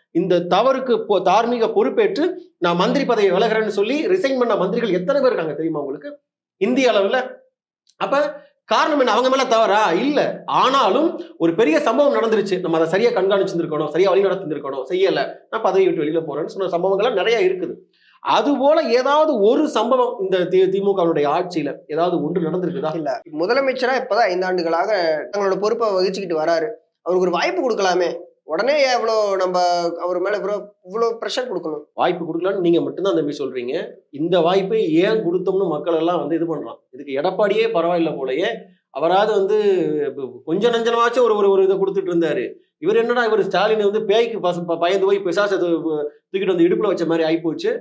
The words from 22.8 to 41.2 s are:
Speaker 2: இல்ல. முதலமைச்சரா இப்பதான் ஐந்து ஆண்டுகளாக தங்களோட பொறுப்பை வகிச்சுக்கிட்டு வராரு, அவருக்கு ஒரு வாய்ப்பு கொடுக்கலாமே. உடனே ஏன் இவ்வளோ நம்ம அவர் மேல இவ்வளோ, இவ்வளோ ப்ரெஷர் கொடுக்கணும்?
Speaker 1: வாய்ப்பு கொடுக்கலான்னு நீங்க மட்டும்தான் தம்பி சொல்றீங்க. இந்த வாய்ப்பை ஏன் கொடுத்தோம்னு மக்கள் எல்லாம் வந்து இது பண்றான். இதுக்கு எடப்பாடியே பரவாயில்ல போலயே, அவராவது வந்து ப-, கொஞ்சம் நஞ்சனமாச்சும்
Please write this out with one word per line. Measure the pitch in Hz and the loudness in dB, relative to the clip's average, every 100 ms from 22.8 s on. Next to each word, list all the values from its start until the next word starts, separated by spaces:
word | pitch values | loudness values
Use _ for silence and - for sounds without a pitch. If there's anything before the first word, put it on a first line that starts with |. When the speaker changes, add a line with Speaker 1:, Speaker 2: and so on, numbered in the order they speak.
| 151 165 | -6 -4
Speaker 2:
இல்ல. | 147 123 - | -6 -6 -8
முதலமைச்சரா | 151 180 254 269 240 247 262 | -4 0 0 0 -2 0 -2
இப்பதான் | - 208 220 | 0 0 2
ஐந்து | 180 185 | 0 -2
ஆண்டுகளாக | 185 165 165 196 208 165 156 135 | -2 0 0 0 0 0 -2 -4
தங்களோட | 202 196 185 | -2 -2 0
பொறுப்பை | 208 233 226 | 0 0 0
வகிச்சுக்கிட்டு | 190 190 190 185 160 | 0 0 -2 -4 -2
வராரு, | 156 165 156 - _ _ | 0 0 -2 -6 _ _
அவருக்கு | 165 185 185 | -2 0 2
ஒரு | |
வாய்ப்பு | 175 285 359 | 0 -2 -2
கொடுக்கலாமே. | 262 208 196 180 170 165 - _ | -2 0 0 2 0 -4 -12 _
உடனே | - 160 233 302 | -8 -4 0 2
ஏன் | 269 240 | 2 2
இவ்வளோ | 226 220 208 190 | 0 0 0 0
நம்ம | 185 180 180 175 170 170 | 0 2 2 0 -2 -4
அவர் | 175 180 | -4 -2
மேல | 190 208 | -2 -2
இவ்வளோ, | 190 208 180 _ | -4 -6 -8 _
இவ்வளோ | 180 208 233 226 | -10 -2 -2 -2
ப்ரெஷர் | 208 226 254 | -6 -6 -4
கொடுக்கணும்? | 185 160 151 - | -6 -6 -8 -8
Speaker 1:
வாய்ப்பு | - 151 170 160 | -2 -2 -2 -4
கொடுக்கலான்னு | 165 180 196 | -4 -2 0
நீங்க | 170 170 | 2 2
மட்டும்தான் | 139 - 190 165 | 0 -4 -2 0
தம்பி | 147 143 | -2 -4
சொல்றீங்க. | 135 131 120 156 220 - _ | -8 -6 -6 -6 -8 -14 _
இந்த | 139 165 180 | -8 -2 2
வாய்ப்பை | 165 196 185 220 185 | 2 2 0 -2 0
ஏன் | 160 196 220 | 2 2 0
கொடுத்தோம்னு | 170 180 180 190 190 | 0 -2 -2 -2 -2
மக்கள் | 151 175 | -4 -2
எல்லாம் | 165 165 175 | -2 0 -2
வந்து | 147 160 | -2 -2
இது | 165 | -2
பண்றான். | 151 117 - _ | -6 -8 -16 _
இதுக்கு | - 143 | -18 -8
எடப்பாடியே | 135 170 180 208 208 226 | -4 -2 0 0 2 0
பரவாயில்ல | 170 165 175 160 135 | 0 0 0 0 -2
போலயே, | 131 135 202 - - _ _ | -4 -2 -2 -4 -12 _ _
அவராவது | - 160 185 208 | -4 0 2 2
வந்து | 208 190 214 208 185 156 151 139 131 | 2 2 2 2 2 0 -2 -4 -6
ப-, | 127 120 - | -10 -10 -4
கொஞ்சம் | 180 226 | 0 2
நஞ்சனமாச்சும் | 233 226 233 233 247 | 0 0 2 2 2